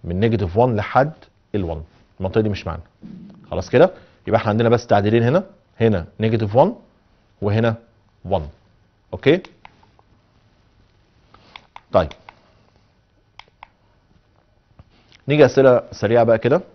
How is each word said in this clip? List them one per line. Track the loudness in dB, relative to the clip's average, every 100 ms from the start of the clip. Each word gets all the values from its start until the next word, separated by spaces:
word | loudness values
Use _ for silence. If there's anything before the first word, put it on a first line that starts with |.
من | -8 -2
نيجاتيف | -2 0 -2 0
وان | 0 0
لحد | -2 0 0 -4 -20 _ _
الوان، | -6 -6 -10 -14 _ _ _
المنطقه | -4 -2
دي | -2
مش | -4 -8
معانا. | -12 -16 _ -20 -20 -20 -20 -10
خلاص | -10 -2
كده؟ | 2 2 0 _ _ -4
يبقى | -2
احنا | -2
عندنا | 0 0
بس | 0 0
تعديلين | 0 2 0
هنا، | 0 -2 -4 _ _ _
هنا | 0 0 -6 _
نيجاتيف | -4 -2 0 2
وان | 2 0 _ _ _ _ _ _
وهنا | -4 0 -2 -4 _ _ _ _
وان. | -6 -6 -6 -16 _ _ _ _ _
اوكي؟ | -4 -2 -2 -4 _ -20 _ _ _ _ _ _ _ _ _ _ _ _ _ _ _ _ _ _ -20 _ -20 _
طيب. | -2 -2 -10 -20 _ _ _ _ _ _ _ _ _ _ -20 _ _ -20 _ _ _ _ _ _ _ _ _ _ _ -20 _ _ _ -4
نيجي | 4
اسئله | 4 6 4 4 0
سريعه | -6 0 2
بقى | 2 2
كده | 2 0 -2